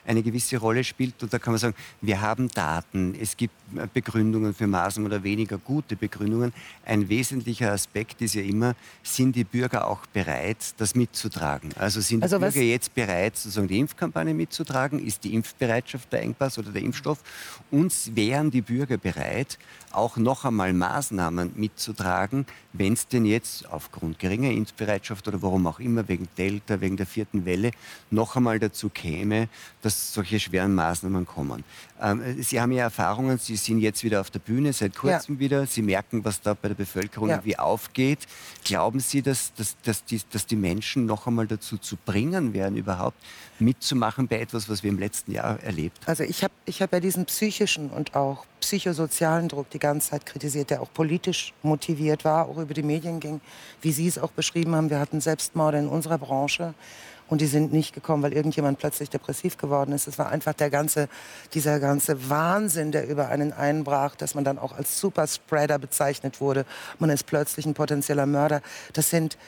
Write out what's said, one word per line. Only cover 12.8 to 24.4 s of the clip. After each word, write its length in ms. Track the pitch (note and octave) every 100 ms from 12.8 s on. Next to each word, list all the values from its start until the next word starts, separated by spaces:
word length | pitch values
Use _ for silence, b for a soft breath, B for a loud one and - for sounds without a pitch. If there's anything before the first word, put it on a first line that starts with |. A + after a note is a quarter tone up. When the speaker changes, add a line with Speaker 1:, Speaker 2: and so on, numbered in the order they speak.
| -
Speaker 1:
bereit, 260 | - G#2 F2 G#2 -
sozusagen 320 | A2 G2+ F#2+
die 100 | G2
Impfkampagne 560 | D3+ - E3 D#3+ D#3+
mitzutragen? 720 | D#3 E3 - - C3 C3+ C#3+
Ist 200 | A#2 -
die 100 | G2+
Impfbereitschaft 760 | A2+ - - B2 A2+ - C3 -
der 100 | A#2
Engpass 360 | A2 A#2+ C3+ A#2
oder 120 | G#2
der 120 | G2+
Impfstoff? 360 | G2+ - C#3+ D3+ B B B B -
Und 220 | C#3 F3+ - A2+
wären 360 | A2+ G#2+ C#3 D3+
die 120 | B2+
Bürger 340 | A2 A#2+ C#3 A2
bereit, 640 | F#2+ D#2+ - A2+ C#3 - B B B
auch 240 | - A2+ -
noch 280 | A2+ C3+
einmal 280 | C3+ A2 F#2
Maßnahmen 800 | F2+ F2+ C#3+ C#3 G2 E2+ F2 F2 -
mitzutragen, 880 | G#2 - - G#2+ F#2 F2+ G2+ C#3 C#3 B B
wenn's 360 | - G2 A#2+ -
denn 160 | B2+ G#2+
jetzt 420 | A2+ - - F2+
aufgrund 500 | D#2+ - - D#2+ D#2+
geringer 300 | F#2 G#2+